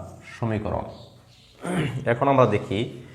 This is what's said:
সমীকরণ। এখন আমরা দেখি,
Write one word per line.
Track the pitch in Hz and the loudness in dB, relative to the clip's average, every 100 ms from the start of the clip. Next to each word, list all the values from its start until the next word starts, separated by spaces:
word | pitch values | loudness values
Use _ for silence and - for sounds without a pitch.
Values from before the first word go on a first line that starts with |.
| - - - | -12 -16 -16
সমীকরণ। | - 117 107 90 85 - - - - - - - - 175 185 147 123 117 | -6 -2 -2 -2 -4 -6 -12 -18 -20 -20 -20 -20 -12 -4 -2 -2 0 0
এখন | 120 139 | 2 4
আমরা | 135 120 | 6 6
দেখি, | 104 - 98 135 - - | 4 0 -2 -2 -6 -16